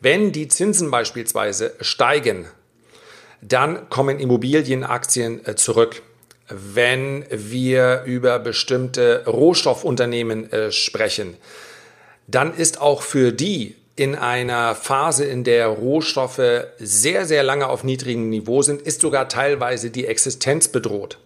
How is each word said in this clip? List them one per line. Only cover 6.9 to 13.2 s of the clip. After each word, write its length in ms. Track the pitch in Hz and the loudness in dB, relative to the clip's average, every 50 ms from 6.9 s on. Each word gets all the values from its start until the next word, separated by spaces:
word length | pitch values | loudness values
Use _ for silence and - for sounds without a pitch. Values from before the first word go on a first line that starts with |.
| 127 131 135 139 139 139 139 - | 2 0 -2 -4 -6 -8 -8 -8
wir 720 | - 113 104 104 117 127 127 127 131 131 127 127 127 127 127 | -10 -10 -8 -6 -4 -2 0 2 2 4 4 4 2 0 -2
über 360 | 127 127 123 120 127 120 120 | -4 -4 0 2 2 0 2
bestimmte 840 | 110 117 113 - - - 131 123 127 127 127 123 123 120 117 123 120 | -2 -4 -4 -4 -2 0 -2 -2 -2 -2 0 2 4 4 4 4 2
Rohstoffunternehmen, 1300 | 123 113 117 139 165 180 - - 151 123 - - - 127 120 123 120 120 120 117 113 110 110 110 - - | 0 2 4 6 6 6 4 2 2 0 0 0 -4 0 0 0 0 0 -2 -2 -2 -4 -4 -6 -4 -2
äh, 200 | 110 110 107 104 | -2 -2 0 -2
sprechen, 640 | - - - - 107 110 104 - - 104 92 85 - _ - - - - - - - - - - _ - - - _ _ | -2 -2 -2 -2 -2 -2 -2 -2 -4 -6 -8 -10 -18 _ -20 -20 -20 -20 -20 -20 -20 -20 -20 -20 _ -20 -20 -20 _ _
dann 260 | - - 127 139 165 165 | -2 0 0 0 0 -2
ist 240 | 160 165 156 - - | 0 0 0 0 2
auch 220 | 143 143 143 139 - | 2 2 2 2 -2
für 300 | - - 143 | -2 2 2